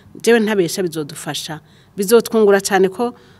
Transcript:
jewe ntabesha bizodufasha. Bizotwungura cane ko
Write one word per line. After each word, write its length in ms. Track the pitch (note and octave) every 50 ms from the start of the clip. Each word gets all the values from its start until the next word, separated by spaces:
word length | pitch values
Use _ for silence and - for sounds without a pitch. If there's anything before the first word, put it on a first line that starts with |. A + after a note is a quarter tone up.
| - - - -
jewe 180 | - G#3+ A#3 A#3
ntabesha 440 | G#3 G#3+ A3 G3 E3+ D#3 - G3+ F#3
bizodufasha. 760 | E3+ D#3 D#3+ D3 C#3+ D#3 - - D#3+ C#3+ - - - D#3 D3+ - _ _ _ _ _ _
Bizotwungura 640 | F#3+ G3+ F#3+ A#3 A3+ A3 - - A3+ G#3+ G3+ G3+ G3
cane 280 | G3 - G#3 F#3+ F#3+ F#3
ko 260 | F#3+ - A#3+ A#3+ B3 - _ _ _ _